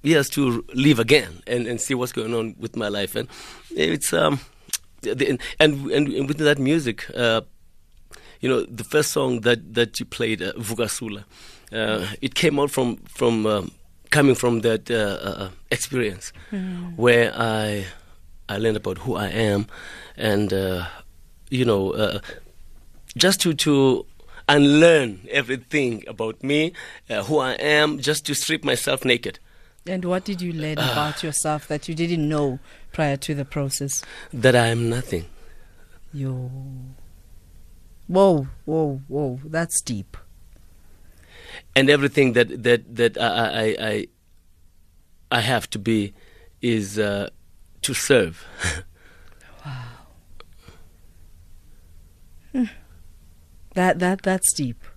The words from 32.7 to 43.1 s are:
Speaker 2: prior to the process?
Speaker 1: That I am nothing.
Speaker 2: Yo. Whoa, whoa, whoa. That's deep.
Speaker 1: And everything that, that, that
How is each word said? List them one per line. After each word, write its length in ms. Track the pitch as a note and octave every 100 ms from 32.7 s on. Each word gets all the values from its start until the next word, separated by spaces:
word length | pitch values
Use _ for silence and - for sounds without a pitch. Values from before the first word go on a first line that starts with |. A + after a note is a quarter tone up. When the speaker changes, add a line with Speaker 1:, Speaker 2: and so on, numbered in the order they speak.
| - -
Speaker 2:
prior 240 | - D3 C#3
to 180 | -
the 100 | C#3+
process? 580 | C#3 D3+ C#3 - C#3 - - - -
Speaker 1:
That 220 | C3 B2+
I 120 | B2 A#2
am 200 | A#2 A#2
nothing. 340 | A#2+ - F2 E2+ - - - - - - - -
Speaker 2:
Yo. 380 | D3 C3+ B2+ B2+ C3 C3+ C3 B2+ C3 - - - - - - - - - - -
Whoa, 400 | F#3 G3 D#3 C3+ -
whoa, 360 | - D#3+ D3+ C3+ C#3
whoa. 320 | C#3 C#3 B2+
That's 360 | D3+ D#3+ E3+ -
deep. 360 | - G#2+ G2 - - - - - - - - - - - - - - - -
Speaker 1:
And 140 | C3 C3+
everything 460 | C#3+ C#3 D3 C3
that, 280 | A#2+ A2 -
that, 320 | A#2 A#2+ - A#2
that 200 | A#2